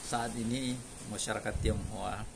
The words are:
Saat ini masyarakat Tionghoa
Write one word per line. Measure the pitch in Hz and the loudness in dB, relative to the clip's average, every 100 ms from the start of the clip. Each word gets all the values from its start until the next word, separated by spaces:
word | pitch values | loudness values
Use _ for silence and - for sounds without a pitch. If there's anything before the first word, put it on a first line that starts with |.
Saat | - 120 117 117 | 0 0 0 0
ini | 113 127 127 127 120 - - | 2 2 2 -2 -4 -10 -6
masyarakat | 107 - 107 107 104 | -4 0 0 0 4
Tionghoa | 113 104 92 98 98 98 107 | 4 4 0 -2 -2 -2 -4